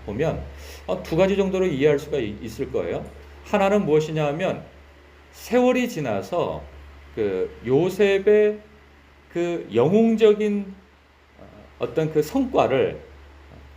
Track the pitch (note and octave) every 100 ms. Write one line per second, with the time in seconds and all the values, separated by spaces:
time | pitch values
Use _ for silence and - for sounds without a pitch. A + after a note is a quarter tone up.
0 | - G#2 D#3 F2+ - - - - - F#3
1 | - D#3+ F#3+ G3 F#3+ F#3 F#3 C3+ D3 D3
2 | C#3+ D3 G#2+ G#2 A#2 - C3+ A2+ E2+ C3+
3 | - - - - - G3+ G3 G#3 D#3+ D3+
4 | D#3 D#3 D3 D3+ F#3 - - - - -
5 | - - - - - B3 B3 B3+ A#3+ E3
6 | C3 G2+ F#2+ F3 A2+ D2+ - - - -
7 | - - G#2 F#2 F#2 - A#2 C3+ F#3 F#3
8 | G3+ G3 G3 G#3 G#3 G#3+ - - - -
9 | - - _ E3+ E3+ E3+ - G#2 C#3 G#3
10 | A3+ A3 G#3+ G#3 G#3+ G3+ F#3+ - - _
11 | _ _ _ - - - - - A#2+ -
12 | D#3 D#3 D3+ C4+ C4 - A2+ C3 F#2 D#2+
13 | - - - - - - -